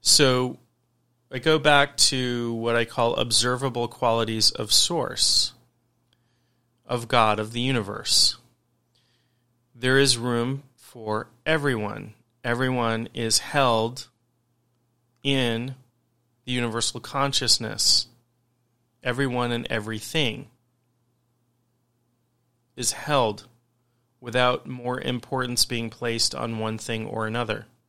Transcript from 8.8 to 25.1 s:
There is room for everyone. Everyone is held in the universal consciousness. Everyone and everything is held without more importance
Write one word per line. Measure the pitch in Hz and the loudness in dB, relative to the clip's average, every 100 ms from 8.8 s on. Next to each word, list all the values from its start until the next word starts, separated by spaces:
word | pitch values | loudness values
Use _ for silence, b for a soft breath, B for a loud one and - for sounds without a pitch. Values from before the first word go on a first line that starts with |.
| _ _ _ _ _ _ _ _ _ | _ _ _ _ _ _ _ _ _
There | 120 123 131 | -4 2 4
is | 139 120 | 4 2
room | 123 120 120 139 - | 0 0 -2 -4 -10
for | _ - 123 110 107 - _ - | _ -20 -14 -6 -4 -6 _ -2
everyone. | 160 143 120 104 104 104 107 _ _ | 0 0 -2 -4 -8 -12 -18 _ _
Everyone | 120 120 127 127 117 113 117 | -4 -2 0 0 0 -2 -4
is | - 113 - | -6 0 0
held | - 147 135 113 113 131 - _ _ _ _ _ _ _ _ _ _ _ | 0 2 4 4 0 -6 -16 _ _ _ _ _ _ _ _ _ _ _
in | 139 135 123 113 123 131 _ _ _ _ _ _ | -2 0 0 -2 -6 -12 _ _ _ _ _ _
the | - | -6
universal | 123 120 113 113 123 | -2 -2 -2 -4 -6
consciousness. | - 139 139 135 123 - 113 104 - - - _ _ _ _ _ _ _ _ _ | -8 -2 0 0 0 0 0 -2 2 2 0 _ _ _ _ _ _ _ _ _
Everyone | 127 123 139 123 120 | -6 -2 -2 0 -2
and | 120 120 | -2 -4
everything | 113 107 110 - 160 135 110 - _ _ _ _ _ _ _ _ _ _ _ _ _ _ _ _ _ _ _ _ _ _ - | -6 -6 -10 -6 -2 -2 -4 -14 _ _ _ _ _ _ _ _ _ _ _ _ _ _ _ _ _ _ _ _ _ _ -6
is | 120 | -6
held | - - 147 117 101 - _ _ _ _ _ _ _ | -6 -2 0 0 -2 -12 _ _ _ _ _ _ _
without | 123 120 123 123 - | -4 2 2 2 -4
more | 127 123 123 | -10 -6 -6
importance | - | -4